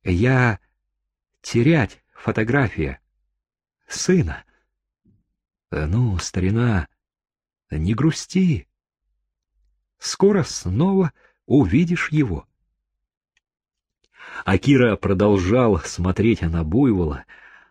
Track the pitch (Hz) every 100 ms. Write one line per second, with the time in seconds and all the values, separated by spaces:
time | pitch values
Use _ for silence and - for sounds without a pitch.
0 | - 90 123 131 123 101 _ _ _ _
1 | _ _ _ _ - 110 135 165 101 -
2 | _ - - 107 110 139 117 - 71 65
3 | _ _ _ _ _ _ _ _ - -
4 | - 185 82 - - _ _ _ _ _
5 | _ _ _ _ _ _ _ - 78 107
6 | 120 90 - 92 92 113 120 98 - _
7 | _ _ _ _ _ _ - 76 85 110
8 | 156 - - 190 180 104 - _ _ _
9 | _ _ _ _ _ _ _ _ _ _
10 | - - 196 202 139 - 90 98 185 190
11 | 170 - _ _ - 139 92 120 175 175
12 | - 151 123 80 - _ _ _ _ _
13 | _ _ _ _ _ _ _ _ _ _
14 | _ _ - - - 95 139 135 123 98
15 | 98 95 104 101 90 123 120 87 - -
16 | 90 90 107 113 85 85 78 104 139 95
17 | 80 69 - - - - _